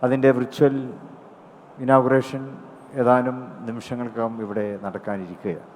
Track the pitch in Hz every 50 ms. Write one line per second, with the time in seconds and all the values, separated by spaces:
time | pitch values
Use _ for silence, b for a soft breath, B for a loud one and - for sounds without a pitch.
0 | 127 123 127 135 131 135 131 123 123 123 - - 151 139 135 135 131 127 113 -
1 | - - - - - - - - - - - - - - - - 131 123 135 135
2 | 127 127 131 131 127 - - 135 135 135 135 - - - - - - - - 139
3 | 123 120 127 127 123 127 127 131 127 120 - - - 117 113 117 113 - 131 120
4 | 123 117 110 113 113 113 113 113 110 101 104 110 104 104 101 98 98 101 90 101
5 | - - 104 98 92 87 90 - - 104 85 78 - - -